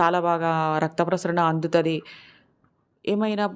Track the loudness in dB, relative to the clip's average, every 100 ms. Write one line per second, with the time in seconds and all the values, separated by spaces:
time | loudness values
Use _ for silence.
0 | 2 2 0 0 0 0 0 0 -2 -2
1 | -2 0 -2 0 2 0 0 0 0 -2
2 | -8 -20 -20 -20 _ _ _ _ _ _
3 | -4 -2 0 -2 -4